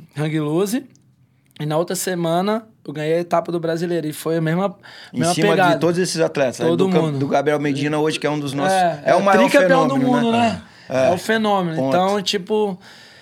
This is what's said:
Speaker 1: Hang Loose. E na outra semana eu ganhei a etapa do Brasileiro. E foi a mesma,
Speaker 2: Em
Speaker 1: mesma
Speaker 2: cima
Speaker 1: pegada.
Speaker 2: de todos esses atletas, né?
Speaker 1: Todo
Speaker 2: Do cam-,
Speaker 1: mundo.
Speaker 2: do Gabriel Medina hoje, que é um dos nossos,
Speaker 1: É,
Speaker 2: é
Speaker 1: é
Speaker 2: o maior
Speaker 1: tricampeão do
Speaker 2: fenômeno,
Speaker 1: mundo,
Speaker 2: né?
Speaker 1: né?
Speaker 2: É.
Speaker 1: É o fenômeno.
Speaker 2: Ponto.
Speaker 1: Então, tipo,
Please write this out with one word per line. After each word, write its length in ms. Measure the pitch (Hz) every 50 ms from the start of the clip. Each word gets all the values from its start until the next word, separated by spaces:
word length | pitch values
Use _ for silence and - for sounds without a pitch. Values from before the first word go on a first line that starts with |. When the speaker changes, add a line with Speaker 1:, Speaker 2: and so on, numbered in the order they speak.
| 151 - _
Speaker 1:
Hang 220 | 143 151 156 151 160
Loose. 460 | 151 147 151 170 202 202 202 262 285 - - _ _ _ _ _ _ _ _ _ _ _ _ -
E 60 | 151
na 140 | 151 151 156
outra 180 | 175 175 190
semana 720 | 180 - 190 185 175 170 165 165 175 185 202 214 220 220 - - _ _
eu 60 | - 143
ganhei 220 | 151 151 156 160
a 40 | 170
etapa 300 | 175 170 175 170 165 -
do 80 | 170 175
Brasileiro. 480 | 160 165 165 165 170 175 175 170 156
E 60 | 156 151
foi 240 | - - 156 165
a 40 | 165 160
mesma, 340 | 156 160 175 196 202 190 - - - - - - - -
Speaker 2:
Em 60 | 123
Speaker 1:
mesma 140 | 127 - 175
Speaker 2:
cima 140 | - 208 202
Speaker 1:
pegada. 260 | 196 185 185 175 170
Speaker 2:
de 60 | 151
todos 180 | 151 165 175 165
esses 220 | 175 165 - 160
atletas, 400 | 160 151 - 147 139 127 113 -
né? 60 | 120
Speaker 1:
Todo 180 | - 170 170 190
Speaker 2:
Do 40 | 190 185
cam-, 100 | 160 156
Speaker 1:
mundo. 160 | 156 147 135
Speaker 2:
do 80 | 139
Gabriel 320 | 139 147 143 139 147 151 151
Medina 400 | 143 147 139 131 139 147 151 151
hoje, 220 | 151 156 156 156
que 60 | -
é 40 | 143
um 80 | 147 151
dos 140 | 143 143 135
nossos, 220 | 143 139 190 190
Speaker 1:
É, 280 | 190 185 175 160 147 143
Speaker 2:
é 40 | - 160
Speaker 1:
é 20 |
Speaker 2:
o 60 | 175 196
maior 240 | 202 196 190 190 -
Speaker 1:
tricampeão 400 | - 285 - 269 269 254 254 254
do 60 | 277
Speaker 2:
fenômeno, 260 | 269 262 254 247 240 233
Speaker 1:
mundo, 60 | 233 226
Speaker 2:
né? 300 | 233 240 226 196 180 - - - - - -
Speaker 1:
né? 80 | 131 127 131
Speaker 2:
É. 40 | -
Speaker 1:
É 60 | 180
o 40 | 185
fenômeno. 580 | - - 220 226 220 214 202 196 185 170 160 160
Speaker 2:
Ponto. 100 | 131 135 131
Speaker 1:
Então, 260 | 175 185 190 202 208 190
tipo, 560 | - - 208 180 180 214 214 214 202 190 185 - - - - - - - -